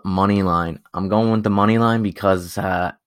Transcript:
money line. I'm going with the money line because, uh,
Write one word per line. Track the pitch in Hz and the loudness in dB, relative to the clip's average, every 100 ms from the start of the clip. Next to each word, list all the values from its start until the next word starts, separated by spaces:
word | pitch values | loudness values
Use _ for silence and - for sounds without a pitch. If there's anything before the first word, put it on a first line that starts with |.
money | 98 92 98 101 | -2 0 2 2
line. | 92 85 85 - _ | 2 0 -2 -8 _
I'm | 87 95 | -6 -2
going | 107 113 | 0 2
with | 110 | 0
the | 107 | 0
money | 101 107 113 | 2 2 2
line | 117 113 | 2 0
because, | 104 - 101 92 85 - | -2 -2 0 0 -2 -6
uh, | 95 90 90 - | -4 -2 -4 -8